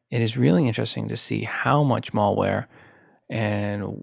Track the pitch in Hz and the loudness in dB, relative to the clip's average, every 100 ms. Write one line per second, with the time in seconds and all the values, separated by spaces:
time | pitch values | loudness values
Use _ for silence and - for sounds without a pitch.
0 | _ 120 113 120 131 180 135 110 113 - | _ -2 0 2 4 4 2 0 -2 -4
1 | 110 113 - 110 107 - 127 143 143 110 | -4 -6 -4 -4 -4 -2 2 4 4 0
2 | - 110 104 101 98 101 - - - - | 0 0 2 2 0 0 -4 -12 -20 -20
3 | _ _ - 117 107 104 104 104 98 - | _ _ -8 -4 -2 -2 -2 -4 -6 -8